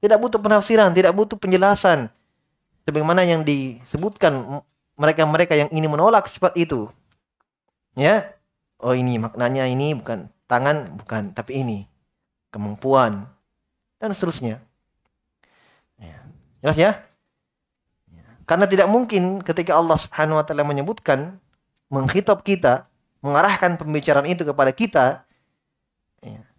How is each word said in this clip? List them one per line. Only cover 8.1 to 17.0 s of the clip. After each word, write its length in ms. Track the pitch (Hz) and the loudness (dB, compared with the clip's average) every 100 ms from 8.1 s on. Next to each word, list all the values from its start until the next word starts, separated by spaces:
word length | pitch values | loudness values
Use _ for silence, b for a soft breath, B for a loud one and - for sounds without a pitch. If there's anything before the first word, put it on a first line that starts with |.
| 214 - - _ _ _ _ | 2 -2 -18 _ _ _ _
"Oh, 160 | 117 127 | -2 0
ini 240 | 127 120 | 0 -2
maknanya 480 | 113 110 123 131 131 | -6 -4 -2 -2 -2
ini 240 | 127 143 | -2 -4
bukan 400 | 151 151 113 - _ _ | -4 -8 -10 -12 _ _
tangan, 480 | 120 135 151 110 80 | 0 0 -2 -4 -16
bukan, 400 | - 110 101 90 | -10 -8 -8 -12
tapi 240 | 113 135 | -10 -6
ini 240 | 127 104 98 _ _ _ _ _ _ | -6 -8 -12 _ _ _ _ _ _
kemampuan." 800 | 107 104 104 135 135 120 101 107 _ _ _ _ _ _ _ | -12 -10 -6 0 2 2 -2 -12 _ _ _ _ _ _ _
Dan 80 | 220 | -10
seterusnya. 480 | 196 175 160 120 110 _ _ _ _ _ _ _ _ _ _ _ _ _ _ | -6 -6 -6 -8 -10 _ _ _ _ _ _ _ _ _ _ _ _ _ _
Ya. 160 | 95 76 - - _ _ 135 | -20 -20 -20 -20 _ _ -4
Jelas 120 | 156 | 2
ya? 100 | 185 220 | 2 2